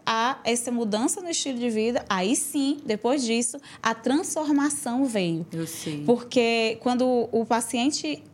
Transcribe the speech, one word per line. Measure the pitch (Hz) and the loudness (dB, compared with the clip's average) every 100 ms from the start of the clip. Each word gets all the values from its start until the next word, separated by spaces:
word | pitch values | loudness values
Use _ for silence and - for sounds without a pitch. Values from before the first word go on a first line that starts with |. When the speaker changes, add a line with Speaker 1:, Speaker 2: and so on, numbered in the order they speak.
Speaker 1:
a | - 226 233 277 | -2 2 0 0
essa | - 240 254 | -2 -2 0
mudança | 240 226 214 285 403 | -2 0 0 0 -2
no | 349 | -4
estilo | 330 285 240 | -4 -2 -2
de | 240 | 0
vida. | 220 226 247 - | 0 0 0 -2
Aí | 190 185 277 | 0 2 0
sim, | - 294 269 285 | 0 0 0 -2
depois | - 214 240 285 | -2 -2 0 0
disso, | 233 233 240 277 - - | 2 0 0 -4 -14 -4
a | 220 | -4
transformação | 226 247 285 381 320 302 285 285 294 247 240 277 | -2 0 0 0 -2 2 2 2 0 -2 0 0
veio. | 220 175 165 165 | 2 0 0 -4
Speaker 2:
Eu | 165 160 | -6 -6
sei. | - 165 147 | -6 -6 -4
Speaker 1:
Porque | 147 240 - 254 233 226 220 226 | 2 2 2 2 4 2 0 0
quando | 247 247 254 247 226 | -2 2 2 2 2
o | 226 220 | 0 2
paciente | 233 233 240 262 294 311 285 - | 0 0 0 0 0 -4 -6 -10